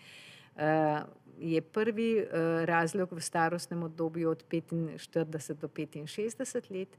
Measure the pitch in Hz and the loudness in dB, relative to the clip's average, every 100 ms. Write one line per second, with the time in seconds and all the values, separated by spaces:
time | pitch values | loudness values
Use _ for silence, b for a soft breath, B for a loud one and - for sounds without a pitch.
0 | B B B B B - 151 156 151 151 | B B B B B -2 4 6 4 2
1 | - - - 135 165 160 160 220 220 214 | -2 -14 -20 -8 0 0 0 0 0 2
2 | 226 220 - 165 165 165 165 165 165 196 | 2 2 2 0 2 2 2 4 2 2
3 | 180 170 - 170 165 175 - 170 165 160 | -2 -4 -4 2 2 2 -4 -6 -6 -2
4 | 160 170 160 160 - 165 - 165 160 165 | -2 0 0 0 -2 -4 -2 -2 -2 -6
5 | - 170 156 156 - 143 151 - 151 151 | -4 -2 -2 -4 -8 -8 -8 -6 -8 -8
6 | 156 - 220 - 262 240 - 190 190 | -10 -4 -4 -4 -6 -6 -6 -8 -8